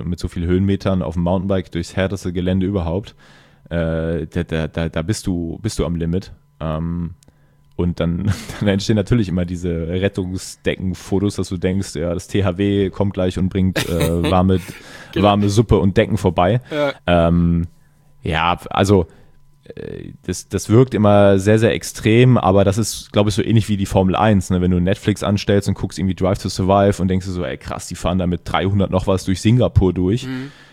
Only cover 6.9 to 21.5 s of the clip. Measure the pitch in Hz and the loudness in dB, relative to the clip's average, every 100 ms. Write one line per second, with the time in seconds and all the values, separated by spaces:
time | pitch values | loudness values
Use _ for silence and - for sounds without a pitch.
6.9 | 85 85 - _ _ _ _ _ - 87 | -6 -8 -12 _ _ _ _ _ -4 -4
7.9 | 82 85 87 104 95 - - 104 98 - | -2 -2 -2 -2 -4 -8 -4 0 0 0
8.9 | 110 95 123 92 90 87 87 87 82 82 | -2 0 0 0 -2 -4 -4 -4 -4 -4
9.9 | 92 98 - 90 92 - - - - 92 | -2 -2 -2 -6 -8 -12 -6 -6 -4 -6
10.9 | 85 - 98 101 - 92 92 90 95 95 | -6 -4 -2 0 -2 -6 -4 -2 -2 -4
11.9 | 73 85 87 - 104 95 87 101 101 95 | -6 -4 -6 -4 -2 0 0 0 2 0
12.9 | - 101 95 92 90 92 95 92 82 - | -2 -2 -2 -2 -2 -2 0 0 -2 -2
13.9 | 85 82 85 92 92 95 92 92 - - | -2 0 0 0 2 2 0 -2 -16 -20
14.9 | - - 110 101 101 104 101 110 101 95 | -20 -8 0 2 4 2 2 2 2 4
15.9 | 90 107 107 95 87 90 120 - 151 143 | 2 2 0 0 2 2 0 -2 -2 -2
16.9 | - - 87 85 85 85 85 85 - _ | -2 0 4 4 4 2 0 -4 -10 _
17.9 | _ _ _ 95 78 85 87 - - 98 | _ _ _ -4 0 0 -2 -4 0 4
18.9 | 98 80 - - _ _ _ - 50 50 | 4 2 -8 -20 _ _ _ -20 -16 -12
19.9 | 50 50 50 - 92 - 98 - 110 131 | -12 -14 -10 -8 -8 -6 -6 4 4 4
20.9 | 104 107 101 101 98 98 | 4 4 6 6 4 4